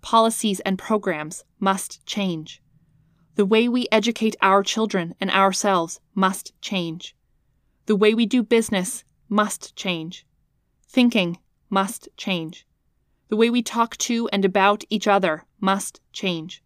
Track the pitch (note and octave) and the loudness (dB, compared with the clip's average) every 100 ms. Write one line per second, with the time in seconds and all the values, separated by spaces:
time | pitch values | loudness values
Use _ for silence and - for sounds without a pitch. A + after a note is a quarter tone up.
0 | - A3+ A3+ A3+ A3 F#3 - F#3+ - A3 | 2 2 2 0 -2 -2 -2 -4 0 -2
1 | G3+ D#3 D3+ - _ _ G3 F#3+ - - | 0 -6 -8 -14 _ _ -2 -2 -6 -14
2 | - - F#3+ E3 D#3 - _ _ _ _ | -10 -4 -2 -4 -8 -20 _ _ _ _
3 | _ _ _ - G3 A3 A#3+ B3 A#3+ A3 | _ _ _ -2 4 4 4 0 2 2
4 | G#3+ A3+ A3 - F#3+ G3 G3+ - A3 G3 | 2 0 -2 2 4 4 2 -2 -2 -2
5 | E3+ - F#3+ F#3+ G3 F#3+ G#3 F#3+ E3+ - | -4 -6 -2 2 2 2 0 0 -2 -8
6 | _ - F#3+ F#3+ - _ - F#3+ E3+ E3 | _ 0 0 0 -12 _ -8 -6 -4 -8
7 | - _ _ _ _ _ _ _ - G#3 | -14 _ _ _ _ _ _ _ -2 2
8 | G#3+ A3 A3+ B3+ A3 A#3 A3 G3 F3+ - | 4 4 2 0 2 2 2 -2 -4 -8
9 | _ _ _ G#3 G#3 - - - G3 E3+ | _ _ _ -2 0 -4 -14 -10 -6 -6
10 | D#3+ - _ _ _ _ _ _ _ - | -8 -14 _ _ _ _ _ _ _ 2
11 | A#3+ A#3 F3 F3 _ _ _ G3 F#3+ - | 4 4 -2 -4 _ _ _ -2 -2 -6
12 | - _ - F#3 D#3+ - _ _ _ _ | -16 _ -6 -4 -6 -14 _ _ _ _
13 | _ _ _ G#3+ A#3 A#3+ A#3 A#3 A#3 - | _ _ _ 2 4 2 -2 -2 -2 -2
14 | - A#3 A#3 G3+ F#3+ G3 F#3+ G#3 - G#3+ | -4 -2 -2 0 2 4 4 2 -2 -2
15 | G#3+ G3+ F#3 D#3 - _ F#3+ G3 - - | 2 2 2 -4 -10 _ -2 -2 -4 -14
16 | _ - G3 E3+ D#3+ - | _ -8 -4 -4 -8 -18